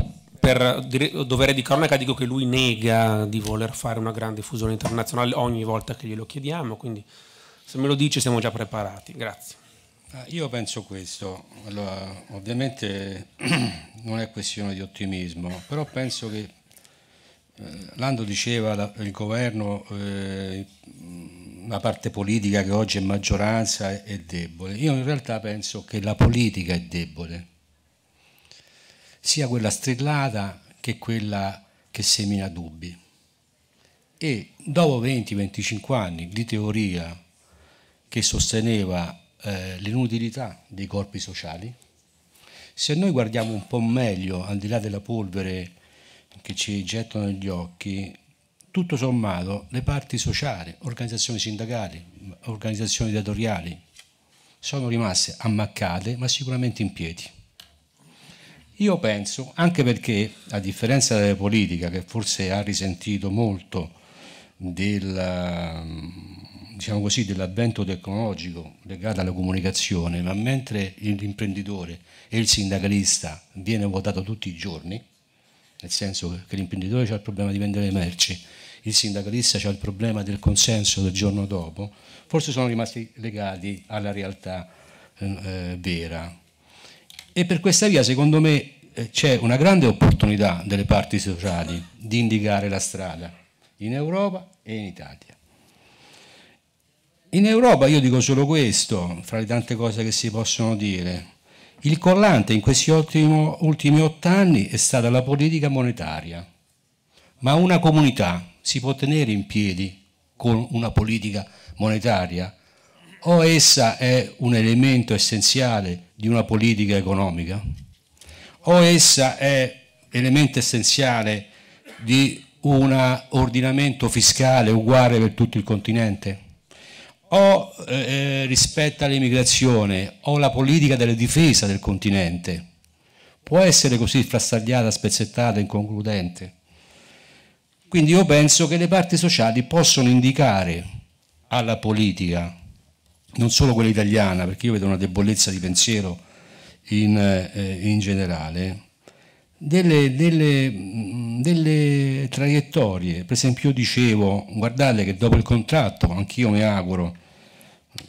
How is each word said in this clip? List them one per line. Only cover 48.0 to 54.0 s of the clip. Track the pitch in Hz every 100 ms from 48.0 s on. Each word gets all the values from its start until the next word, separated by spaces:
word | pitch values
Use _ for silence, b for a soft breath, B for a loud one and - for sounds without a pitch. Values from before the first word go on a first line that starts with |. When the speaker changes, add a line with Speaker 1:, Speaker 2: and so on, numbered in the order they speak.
| 95 - _ _ _ _ _
Speaker 2:
tutto | - 175 135
sommato | 131 123 107 90 92 101 -
le | 123
parti | 123 143 - 120
sociali, | - - 147 98 82 -
organizzazioni | - 117 120 110 - 110
sindacali, | 113 104 110 120 98 82 85 - 95 87 -
organizzazioni | 107 110 104 107 - 113
datoriali, | 107 101 101 113 98 85 82 _ _